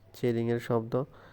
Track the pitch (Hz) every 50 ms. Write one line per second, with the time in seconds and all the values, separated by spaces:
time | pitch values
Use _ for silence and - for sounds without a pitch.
0 | - - - - - 120 117 117 117 117 117 117 - - 120 113 113 117 127 127
1 | 139 - - - - -